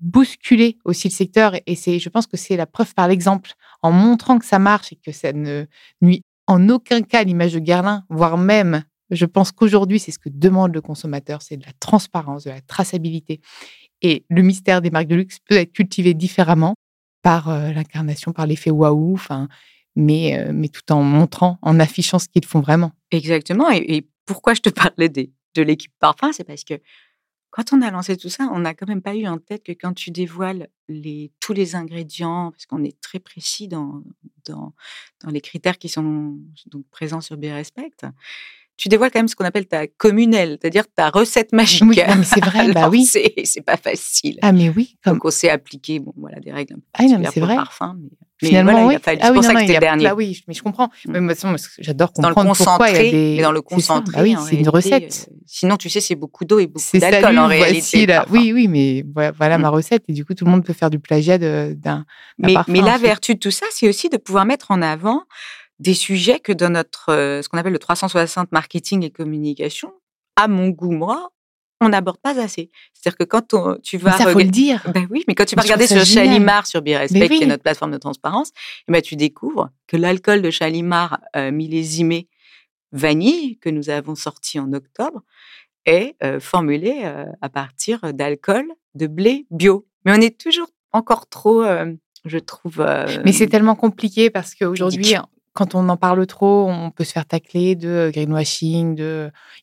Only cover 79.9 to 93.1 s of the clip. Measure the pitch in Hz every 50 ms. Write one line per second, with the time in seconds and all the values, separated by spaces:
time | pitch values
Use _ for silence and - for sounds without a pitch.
79.9 | - 165 175 180 185 185 185 214 208 208 190 165 160 - 165 160 160 170 170 175
80.9 | 170 170 175 170 143 - - - - 147 135 135 143 156 160 156 160 160 160 156
81.9 | 156 165 170 165 165 170 170 - _ _ _ _ _ _ _ _ _ _ _ _
82.9 | - 135 143 156 151 156 180 247 330 349 302 262 220 - - 170 156 151 143 151
83.9 | 147 147 143 151 156 143 - 151 - _ - - - 151 139 135 139 139 135 _
84.9 | _ - 233 311 320 220 - _ _ _ _ - - - _ _ _ _ _ -
85.9 | 160 180 220 277 - _ - 135 135 135 - - - 180 160 147 147 156 175 220
86.9 | 285 294 220 160 143 147 147 - - - - 135 - 143 139 131 _ - - -
87.9 | 233 226 - 156 143 135 143 147 147 143 - - 196 240 285 330 330 - _ _
88.9 | - 147 160 151 151 170 196 233 262 277 277 - 170 160 175 196 190 202 - _
89.9 | _ _ - 190 202 214 226 233 226 - - 330 330 349 339 - _ _ _ _
90.9 | - 226 226 - 233 - - _ - - - 208 226 226 226 208 180 170 165 165
91.9 | 165 160 _ _ _ _ - 160 160 165 160 - - - - 170 160 160 151 147
92.9 | 143 143 143 151